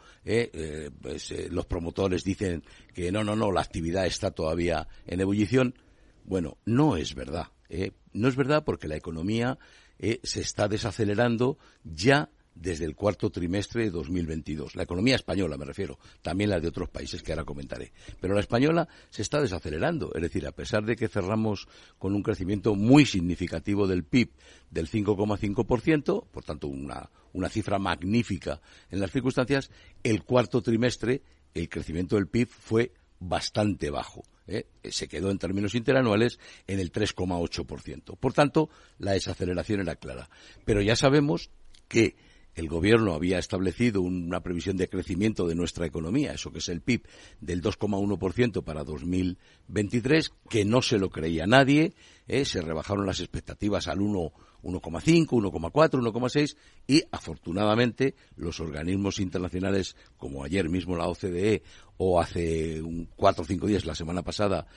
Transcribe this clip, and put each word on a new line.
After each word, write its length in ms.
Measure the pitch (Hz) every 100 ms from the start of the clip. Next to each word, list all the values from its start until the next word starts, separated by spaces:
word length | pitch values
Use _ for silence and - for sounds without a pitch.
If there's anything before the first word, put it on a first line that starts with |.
| - - -
eh, 240 | 113 117
eh, 380 | 82 78 76 73 65
pues, 300 | 64 78 -
eh, 180 | 85 85
los 140 | 85
promotores 580 | - 92 82 - 98 90
dicen 400 | 98 95 98 82 - - -
que 180 | - 87
no, 140 | 104
no, 100 | 104
no, 160 | 107 107
la 120 | 85
actividad 420 | 76 90 82 92
está 280 | 90 - 98
todavía 560 | - 80 85 85 78 80 - -
en 160 | 87
ebullición. 520 | 98 104 98 131 123 - _ _ _ _
Bueno, 340 | - 92 78 - -
no 320 | 120 151 87
es 160 | 67
verdad, 320 | 65 64 82 - _ _
¿eh? 220 | 95 101 - _
No 160 | 98 127
es 80 | 131
verdad 260 | 131 151
porque 260 | 147 87 78
la 80 | 76
economía, 600 | 85 80 95 113 123 139 - - _ -
eh, 220 | 98 120
se 200 | - 104
está 260 | - - 104
desacelerando 880 | 104 113 104 101 104 120 113 127 147 - _
ya 460 | 80 78 110 143 - _ _ 82
desde 280 | 90 78 80
el 80 | -
cuarto 320 | 101 - 107
trimestre 540 | - 87 98 - 117
de 60 | 110
dos 180 | 82 71
mil 180 | 90 80
veintidós. 500 | 80 73 76 65 90
La 80 |
economía 300 | 90 87 120
española, 440 | 123 - 90 85 69
me 80 | 71
refiero, 320 | 87 85 67 - -
también 260 | 82 92 104
la 100 | 90
de 100 | 80
otros 200 | 92 82
países 340 | - 73 -
que 100 | -
ahora 120 | 78
comentaré. 480 | 73 71 69 62 64 - - -
Pero 140 | 90
la 80 | 101
española 480 | 92 117 147 170 160 - -
se 100 | -
está 220 | 104 147
desacelerando, 680 | 123 87 - 78 139 170 90
es 80 | 80
decir, 240 | 85 98 71
a 60 |
pesar 340 | - 69 107 107
de 100 | -
que 120 | 113
cerramos 600 | 104 92 110 110 101 - - - _
con 160 | 95
un 80 | 101
crecimiento 520 | 98 92 90 104 107
muy 300 | 98 110 147
significativo 800 | 127 98 87 82 87 82 - 101 98
del 180 | 90
pib 280 | - 127 113 - - - _
del 180 | 85 82
cinco 300 | 107 101 98
coma 180 | 107 101
cinco 300 | 104 101 107
por 160 | 120
ciento, 440 | - 156 - 202 -
por 120 | -
tanto 220 | - 73 76
una, 440 | 67 69 62 - _ _
una 160 | - 85
cifra 280 | 107 101 98
magnífica 840 | 95 85 87 117 - 87 - 71 - - -
en 100 | 92
las 100 | 113
circunstancias, 600 | 135 127 127 123 139 - - - -
el 200 | 123 104
cuarto 400 | - 123 113 127
trimestre 580 | - 113 120 - 113 139 - _ _
el 160 | 85 85
crecimiento 480 | 82 78 80 90 107
del 100 | 92
pib 220 | 117 120
fue 420 | - - 113 120 - _ _
bastante 720 | 92 85 - 110 104 80 73
bajo, 320 | 67 - - - _ -
¿eh? 180 | 107 - _
Se 240 | - - -
quedó 220 | 76 95
en 60 | 98
términos 380 | 87 98 101
interanuales 640 | 117 123 131 120 101 120 - - - -
en 140 | 98
el 100 | 87
tres 220 | 107 104
coma 260 | - 92 87
ocho 280 | 82 - -
por 160 | 73
ciento. 340 | - 67 - -
Por 160 | 127
tanto, 380 | 156 143 160 156 - - -
la 160 | 98
desaceleración 680 | 95 95 87 90 90 82 101
era 160 | 85 78
clara. 340 | 69 64 69 - - -
Pero 160 | - 104
ya 160 | 101 117
sabemos 540 | 139 147 143 - - - - - _
que 300 | 113 101 - - - -
el 160 | - 80
gobierno 420 | 82 98 113 107
había 260 | 78 90 90
establecido 640 | - 95 92 - 120 101
una 400 | 90 90 85 87
previsión 380 | 90 87 87 95
de 100 | 90
crecimiento 580 | 95 90 87 110 101 87
de 80 |
nuestra 300 | 85 85 -
economía, 480 | 82 82 80 131 120
eso 200 | 73 73
que 80 | 82
es 100 | -
el 100 | 85
pib, 260 | - 120 - - - -
del 220 | 73 87
dos 160 | 104 -
coma 220 | 104 98
uno 200 | 101 92
por 140 | 92
ciento 300 | 120 123 90
para 200 | 71 76
dos 220 | 71 76
mil 320 | 82 92 92 90 - - -
veintitrés, 640 | 95 104 120 123 160 - - -
que 160 | 113
no 160 | 101 123
se 160 | - 107
lo 140 | 92
creía 360 | 92 80 82 90
nadie, 460 | 131 135 147 160 - - - -
¿eh? 200 | 117 139
Se 160 | 98
rebajaron 420 | 80 78 76 101
las 160 | 98 87
expectativas 680 | 85 80 - 71 104 95 82
al 120 | 80
uno, 320 | 104 98 80 - - -
uno 180 | - 90
coma 220 | 82 82
cinco, 340 | - 165 156 120
uno 160 | 101
coma 160 | 73 80
cuatro, 320 | 143 160 135
uno 140 | 117
coma 160 | 113 127
seis, 260 | 147 147 - - - -
y 160 | 143 -
afortunadamente 1040 | 87 - 76 - 90 107 110 123 - 135 - _ -
los 220 | 85 -
organismos 640 | 82 73 82 98 98 95
internacionales, 720 | 92 92 90 90 95 98 92 - - _
como 260 | 67 67
ayer 280 | 69 95 80
mismo 260 | 90 85 85
la 120 | 87
O 60 |
C 160 | 85 98
D 260 | 87 107 101
E 60 | - - - -
o 220 | 92 87
hace 640 | 82 85 82 80 80 80
un, 260 | 82 85 82 -
cuatro 260 | 98 95
o 40 | 82
cinco 200 | 90 95
días, 200 | 98 -
la 80 |
semana 280 | 76 80 87
pasada, 440 | 80 - 101 87 -